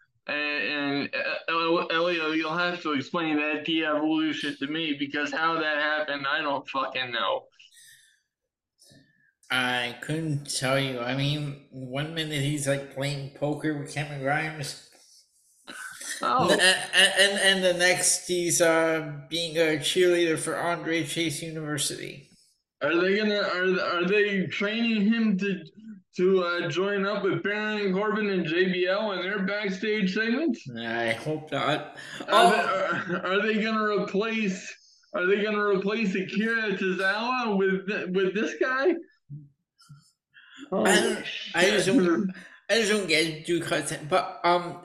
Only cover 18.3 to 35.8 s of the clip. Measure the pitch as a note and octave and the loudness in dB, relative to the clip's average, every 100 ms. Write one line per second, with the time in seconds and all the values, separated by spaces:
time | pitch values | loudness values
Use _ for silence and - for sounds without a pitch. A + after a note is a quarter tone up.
18.3 | F3+ E3+ D3+ E3+ D#3+ D#3+ D#3+ D3+ D3 C#3+ | -2 0 4 4 4 2 0 -4 -10 -8
19.3 | D#3+ E3+ D#3 D#3+ D#3 - F#3 F3+ F3 E3+ | -6 -4 0 2 2 0 4 4 6 2
20.3 | D#3 D3+ D3+ D#3+ E3+ D#3 E3 D3 - E3 | 0 -2 -2 -2 -2 -2 -2 -2 -2 -2
21.3 | C#3+ E3 D#3+ D#3 D3+ - - - - - | -4 -8 -8 -6 -2 -2 -4 -10 -14 -20
22.3 | _ _ _ _ _ C#3+ E3+ F#3 G3+ G#3+ | _ _ _ _ _ 0 2 2 2 2
23.3 | G#3 G3 F3 F#3 F#3 - F3 F3+ G#3 G#3 | 0 0 0 2 2 0 0 2 2 2
24.3 | G3 D#3+ - G3+ A3 A#3 A3 G3 A#3 A3 | 0 -2 -2 -2 0 0 2 4 4 2
25.3 | F#3+ G3 F3+ - - - G#3 _ - F#3 | 2 0 -4 -6 -18 -20 -20 _ 0 4
26.3 | F#3+ F3 F3 E3+ D3 G3 G3+ G3 G#3 F#3+ | 4 4 0 -2 0 0 0 0 0 0
27.3 | D#3 G3 G#3 G#3+ G#3+ G3+ F#3 G#3+ G#3 G#3+ | 0 -2 -2 -2 0 0 2 2 0 0
28.3 | F#3+ D#3 E3+ F#3 F3+ F3+ G3 A3 F#3 F3+ | 0 0 2 2 2 2 2 0 -2 -2
29.3 | G#3 F#3+ G3+ G#3 F#3 A3 G#3+ F#3+ G3 A3+ | -2 -2 -2 -2 -2 -2 0 0 0 0
30.3 | B3 E4 A#3 - A#2 A#2 A#2 A#2 A2+ D3+ | 0 0 -2 -6 -8 -4 0 0 -2 -4
31.3 | D#3 D3+ C#3 B2 D#3+ - - - - - | -6 -4 -2 0 0 -4 -14 -16 -12 2
32.3 | G3+ F3+ - - F#3+ F#3+ F3 F3 F3 F3+ | 6 6 6 2 0 0 -2 -4 -4 0
33.3 | G3 A3 A3 A3 A3 G#3+ G#3 F#3 F#3+ A3+ | 0 2 0 0 0 0 0 0 -2 -2
34.3 | A3 G#3 F#3 - - _ _ _ - F3+ | 0 -2 -4 -10 -18 _ _ _ -2 2
35.3 | G#3 G#3 G#3 G#3 F#3+ | 2 0 0 2 2